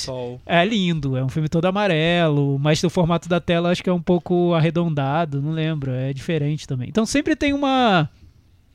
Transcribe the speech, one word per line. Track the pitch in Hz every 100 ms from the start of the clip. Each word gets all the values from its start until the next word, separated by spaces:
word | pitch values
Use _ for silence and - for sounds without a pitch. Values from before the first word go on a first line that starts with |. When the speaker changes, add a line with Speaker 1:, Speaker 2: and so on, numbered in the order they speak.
Speaker 1:
O | -
Sol. | 127 123 123 -
Speaker 2:
é | 170
lindo, | 190 214 180 160 139 127
é |
um | 131
filme | 160 156
todo | 170 185
amarelo, | 196 208 156 165 175 165 143 139 139
mas | 151 156
o | 170
formato | 185 165 170 170
da | 175
tela | - 170 175
acho | 180
que | 196
é |
um | 180
pouco | 165 175 - 175 175
arredondado, | 165 165 165 170 143 135 156 165 139
não | 147
lembro, | 160 156 160 131
é | 127 135
diferente | 135 - 160 147 151 -
também. | 127 120
Então | 220 226
sempre | 277 311 302
tem | 285
uma, | 285 277 262 233 180 160 _ - _ _ _ _